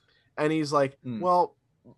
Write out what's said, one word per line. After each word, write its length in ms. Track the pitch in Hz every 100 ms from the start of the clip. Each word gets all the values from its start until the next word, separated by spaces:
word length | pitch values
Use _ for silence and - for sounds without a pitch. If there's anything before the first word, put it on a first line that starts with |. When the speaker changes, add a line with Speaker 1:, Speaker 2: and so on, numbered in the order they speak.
| _ _ _ -
Speaker 1:
And 160 | 151
he's 180 | 160 147
like, 260 | 147 135 -
Speaker 2:
Hmm. 180 | 131 113
Speaker 1:
"Well, 360 | 180 180 - _ _ _ -